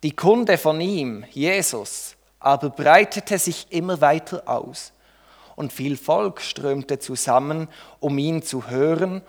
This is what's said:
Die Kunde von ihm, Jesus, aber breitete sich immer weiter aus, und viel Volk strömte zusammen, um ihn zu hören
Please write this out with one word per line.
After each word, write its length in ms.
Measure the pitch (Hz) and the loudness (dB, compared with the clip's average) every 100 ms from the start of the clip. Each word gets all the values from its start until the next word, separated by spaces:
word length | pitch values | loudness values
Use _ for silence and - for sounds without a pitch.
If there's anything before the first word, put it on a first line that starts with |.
Die 140 | 151 - | -6 2
Kunde 400 | 175 233 214 175 | 4 4 4 2
von 240 | 156 156 | 2 0
ihm, 460 | 180 190 127 104 - | -2 -2 -4 -8 -12
Jesus, 840 | 139 160 196 - 117 - - - - _ _ | -4 0 0 -2 -4 -8 -12 -14 -18 _ _
aber 320 | 139 143 147 | 0 2 0
breitete 680 | - 147 175 214 208 - 196 | 0 6 6 6 -2 -4 -2
sich 320 | - - - | -2 -6 -6
immer 300 | 170 180 165 | -4 -4 2
weiter 420 | 147 156 160 - - | 4 4 -2 -10 -6
aus, 460 | 120 - - - _ _ _ _ _ - - | -6 -6 -14 -18 _ _ _ _ _ -20 -10
und 180 | 143 | -10
viel 240 | - 139 135 | -6 -6 -4
Volk 420 | - 180 202 - | 0 0 0 -4
strömte 580 | - - 143 139 135 139 | -10 -6 -4 -4 -4 -6
zusammen, 680 | - 127 - 120 143 160 160 - - - | -6 -6 2 2 2 -2 -6 -12 -20 -8
um 180 | 147 139 | -2 0
ihn 240 | 151 160 | 0 -2
zu 280 | - 131 113 | -4 -8 -4
hören 520 | 127 151 160 185 185 | 0 2 2 -2 -4